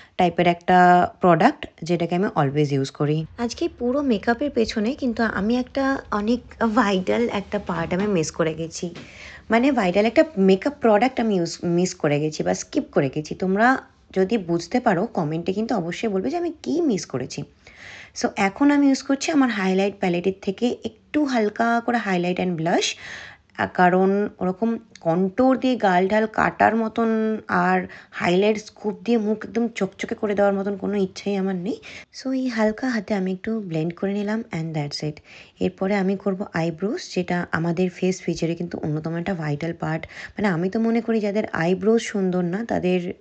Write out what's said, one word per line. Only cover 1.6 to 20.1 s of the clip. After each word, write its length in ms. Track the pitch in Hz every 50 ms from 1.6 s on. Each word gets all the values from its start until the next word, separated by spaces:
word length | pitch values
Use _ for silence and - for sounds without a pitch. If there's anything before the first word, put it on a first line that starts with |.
| - - _ - -
যেটাকে 320 | 156 175 160 170 165 180
আমি 120 | 175 196 220
always 460 | 220 170 147 135 139 151 151 139 143
ইউজ 180 | 135 135 135
করি। 340 | - - 151 143 151 156 160 - - -
আজকে 320 | 233 240 - - 339 339 - -
পুরো 220 | 247 247 254 285
মেকআপের 500 | 294 277 233 190 - - 240 226 294 294
পেছনে 420 | - 240 226 214 - 226 202 220 285
কিন্তু 300 | - - 247 220 220 233
আমি 340 | 220 - - 190 214 240 247
একটা 440 | 254 254 - 277 269 269 269 - - -
অনেক 280 | - 208 208 214 247 233 - - - - - 226 214
ভাইটাল 540 | 240 226 202 202 185 185 196 214 220 240 226
একটা 300 | - 208 196 - - 208 202 -
পার্ট 260 | 180 165 165 156 180
আমি 140 | 180 202 208
মিস 240 | 202 175 156 147
করে 220 | - - 170 160 156
গেছি, 420 | 151 165 160 160 - - 175 170 - - - - - - - - - - -
মানে 220 | 214 233 240 285
ভাইটাল 340 | 285 240 202 180 175 202 208
একটা 180 | 226 226 320 311 311 - 196
মেকআপ 360 | 190 190 190 190 - 294 285 -
প্রোডাক্ট 380 | - 233 208 208 233 262 254 -
আমি 160 | 233 226 208
ইউজ, 220 | 185 170 165 - - -
মিস 320 | 180 170 175 180 180 -
করে 240 | - - 151 147 143
গেছি 240 | 151 156 156 - 175
বা 100 | 175 185
স্কিপ 300 | 190 - - - 302 254 -
করে 180 | - 180 147 135 -
গেছি। 200 | 151 151 - -
তোমরা 420 | - 196 185 190 202 220 247 269 254 - - _ _ _ _ -
যদি 220 | 190 190 190 226 233
বুঝতে 420 | 185 165 170 170 170 - - 247
পারো 260 | 247 240 196 165 202
কমেন্টে 480 | 233 - 208 170 147 160 165 170 190 190
কিন্তু 220 | 208 220 233 262
অবশ্যই 320 | 208 165 170 170 - - 226
বলবে 220 | 196 190 190 254
যে 80 | 302 349
আমি 160 | 339 339 339 - -
কী 180 | - 262 320
মিস 240 | 349 302 220 170 -
করেছি। 380 | - - 127 127 147 - - 147 - _ _ _ - - - - - - - - - -
So 120 | - - 311 -
এখন 360 | - 202 196 196 - 285 285
আমি 160 | 285 285 285 277
ইউজ 160 | 269 262 -
করছি 280 | - 277 269 - -
আমার 180 | 330 285 262 247
হাইলাইট 440 | 220 208 190 190 185 190 196 202 196 196
প্যালেটের 340 | - 185